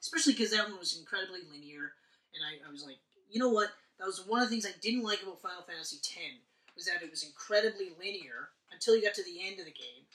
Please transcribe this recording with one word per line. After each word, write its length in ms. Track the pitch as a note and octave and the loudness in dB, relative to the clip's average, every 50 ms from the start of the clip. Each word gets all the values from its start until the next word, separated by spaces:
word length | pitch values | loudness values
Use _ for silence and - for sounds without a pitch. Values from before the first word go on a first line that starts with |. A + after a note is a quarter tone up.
Especially 340 | - - - E4 D#4+ D4 A3+ | -6 -2 2 4 6 6 6
'cause 160 | A3+ A3+ G3+ | 6 4 4
that 180 | G#3+ G#3+ G#3+ G#3+ | 4 2 2 2
one 100 | G3+ F#3 | -2 -6
was 200 | F3 E3 - E3 | -4 -4 -4 -4
incredibly 440 | D#3 - G3+ G3 G3 F#3+ F#3 F3+ | -4 -6 -4 -4 -4 -4 -8 -12
linear, 520 | F3 D3+ D3 C#3+ D3 D3 D3 D3 C#3+ C#3 - _ _ _ _ _ _ _ - | -12 -14 -16 -16 -16 -14 -10 -10 -10 -10 -10 _ _ _ _ _ _ _ -10
and 100 | - - | -8 -6
I, 220 | - D#3 D3 - | -6 -8 -10 -14
I 40 | D3+ | -16
was 120 | - C#3+ C#3+ | -14 -14 -14
like, 140 | C#3 C3 - _ _ _ _ _ - | -14 -16 -20 _ _ _ _ _ -4
"You 80 | G3+ A3+ | 0 4
know 80 | B3+ B3 | 4 6
what?" 240 | A3+ G#3 G#3 - - - _ _ _ - | 6 6 4 2 0 -10 _ _ _ -8
That 80 | F#3 | -6
was 140 | F#3+ F#3 - - | -6 -6 -6 -4
one 160 | G3 A3+ A#3+ | 0 2 2
of 60 | B3 A3 | 4 2
the 40 | A#3 | 2
things 120 | A3+ G#3 | 0 -2
I 100 | G3 F3+ - | -2 -6 -4
didn't 220 | - A3 A#3 B3+ | -2 0 0 0
like 200 | A3+ G#3+ G3+ G3 | 2 0 0 -2
about 180 | F#3+ F#3+ F3+ - | -2 -6 -10 -8
Final 220 | - F#3 F3+ F3 | -8 -8 -8 -8
Fantasy 360 | E3+ - E3+ E3 D#3+ - D3+ C#3+ | -10 -12 -12 -10 -8 -10 -8 -6
ten, 400 | - - - F3 E3 C#3+ B2+ A#2+ _ _ _ _ _ - - | -6 -6 -6 -6 -10 -10 -12 -14 _ _ _ _ _ -20 -14
was 100 | F3+ E3+ | -6 -4
that 160 | F3+ F3 F3 | -2 -2 -2
it 80 | E3 D#3 | -4 -6
was 120 | D#3+ - | -8 -8
incredibly 680 | - D3+ - - - - G#3 G#3 A3 A3 G#3 G3 F#3+ F3+ D#3+ E3+ | -8 -8 -10 -10 -2 4 4 6 6 4 0 -2 -6 -6 -6 -8
linear 520 | F#3 G3+ G3+ F#3+ D#3+ C3 A#2+ A#2+ - - _ _ _ - | -8 -6 -6 -8 -8 -10 -12 -12 -12 -14 _ _ _ -20
until 240 | - - - A#3 A3+ | -10 0 6 8 8
you 60 | A3+ | 8
got 120 | G#3 G#3 G3+ | 8 4 2
to 80 | G#3+ F#3 | 0 -4
the 220 | F3+ F3 F3 F#3 | -6 -6 -8 -8
end 120 | G3 G3 F#3+ | -8 -8 -8
of 40 | E3+ | -12
the 60 | D#3 | -12
game. 340 | - - - - - - - _ | -12 -14 -16 -16 -18 -20 -20 _